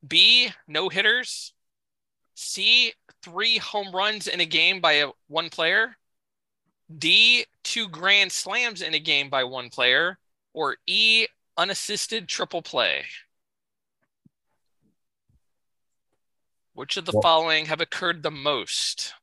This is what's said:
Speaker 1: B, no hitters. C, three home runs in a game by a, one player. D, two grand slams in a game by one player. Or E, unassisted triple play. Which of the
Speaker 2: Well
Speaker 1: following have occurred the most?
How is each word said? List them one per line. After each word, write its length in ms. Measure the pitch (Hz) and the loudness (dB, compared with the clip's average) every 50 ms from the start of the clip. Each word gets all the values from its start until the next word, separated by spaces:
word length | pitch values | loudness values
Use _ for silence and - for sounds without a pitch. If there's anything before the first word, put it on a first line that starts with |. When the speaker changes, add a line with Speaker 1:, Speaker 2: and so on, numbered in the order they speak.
| - | -8
Speaker 1:
B, 440 | 139 160 170 185 214 233 247 247 220 - - _ | 2 4 6 6 8 6 4 2 0 -6 -12 _
no 220 | - 151 156 180 180 | -8 -6 -4 -4 -2
hitters. 640 | 156 190 202 214 226 247 247 - - - - - _ _ _ _ _ _ _ _ _ _ _ _ _ _ _ _ _ | -2 0 0 2 0 0 -2 -6 -10 -12 -14 -16 _ _ _ _ _ _ _ _ _ _ _ _ _ _ _ _ _
C, 580 | - - - - 190 196 214 233 247 247 233 - _ _ _ _ _ - | -14 -10 -10 -6 -2 2 4 4 4 4 2 -2 _ _ _ _ _ -20
three 340 | 180 170 185 214 226 226 | -12 -6 -4 -2 0 0
home 360 | 220 - - - 208 202 196 180 | -2 -4 -4 -6 -6 -6 -4 -2
runs 340 | 185 196 208 214 208 - | -2 -2 -2 -2 -4 -6
in 120 | 202 - 180 | -6 -2 -2
a 60 | 175 | -2
game 340 | 160 156 160 165 180 190 190 | 0 2 2 4 4 2 2
by 120 | 185 160 151 | 2 4 4
a, 160 | 147 147 139 - _ _ | 4 2 0 -4 _ _
one 220 | _ 143 160 170 165 | _ -6 -4 -4 -4
player. 480 | - - 165 165 185 208 226 247 226 _ _ _ _ _ _ _ _ _ _ _ _ _ _ _ _ _ _ _ 160 | -4 -2 0 2 2 2 0 -2 -6 _ _ _ _ _ _ _ _ _ _ _ _ _ _ _ _ _ _ _ -14
D, 480 | 151 143 160 180 208 220 233 240 240 - _ _ _ _ | -4 2 4 6 6 6 6 4 2 0 _ _ _ _
two 240 | - - 233 220 196 | -6 -6 -6 -6 -6
grand 420 | 160 156 175 190 202 202 196 185 | -10 -2 2 2 4 4 4 2
slams 500 | - - - 185 196 240 247 240 220 170 | -2 -6 -6 -4 -4 -2 -2 -4 -4 -6
in 120 | 170 151 160 | -6 -4 -4
a 60 | 151 | -4
game 300 | 156 165 151 143 139 139 | 0 0 0 0 0 0
by 140 | 139 135 127 | 0 -2 -2
one 260 | 123 131 131 123 120 | -2 -4 -10 -12 -10
player. 480 | - - 127 123 127 139 165 180 190 _ _ _ _ _ _ _ _ | -4 0 2 4 4 4 2 0 -4 _ _ _ _ _ _ _ _
Or 240 | 156 156 139 127 - _ | -4 -4 -4 -4 -4 _
E, 400 | - 185 208 220 220 220 226 220 - _ _ _ _ _ | -2 0 2 4 4 4 2 2 -2 _ _ _ _ _
unassisted 720 | - 170 190 190 - - - 208 190 - - 226 226 180 | -4 -2 -2 -2 -6 -6 -6 -6 -6 -6 -6 -6 -8 -6
triple 340 | - - - - - - 170 | -8 -6 -6 -6 -6 -6 -8
play. 440 | 156 - - 131 117 90 71 69 69 - - - - _ _ _ _ _ _ _ _ _ _ _ _ _ _ _ _ _ _ _ _ _ _ _ _ _ _ _ _ _ _ _ _ _ _ _ _ _ _ _ _ _ _ _ _ _ _ _ _ _ _ _ _ _ _ _ _ _ _ _ _ _ _ _ _ _ _ _ _ _ _ | -8 -4 -2 0 0 2 0 -2 -4 -8 -14 -16 -18 _ _ _ _ _ _ _ _ _ _ _ _ _ _ _ _ _ _ _ _ _ _ _ _ _ _ _ _ _ _ _ _ _ _ _ _ _ _ _ _ _ _ _ _ _ _ _ _ _ _ _ _ _ _ _ _ _ _ _ _ _ _ _ _ _ _ _ _ _ _
Which 240 | - 127 143 - | -16 -8 -6 -6
of 80 | 196 170 | -6 -4
the 60 | 175 - | 0 0
Speaker 2:
Well 80 | - | 4
Speaker 1:
following 440 | 175 170 160 160 160 165 156 156 156 | 6 6 6 4 4 2 2 0 0
have 140 | 151 160 151 | -2 -4 -4
occurred 420 | 170 - - - 185 175 170 165 147 | -4 -6 -6 -4 -2 -2 -4 -2 -4
the 80 | 160 | -6
most? 840 | 156 143 135 147 147 123 92 - - - - - - - - - - - | -6 -2 -2 0 0 0 -2 -4 -4 -4 -4 -4 -4 -6 -10 -12 -12 -18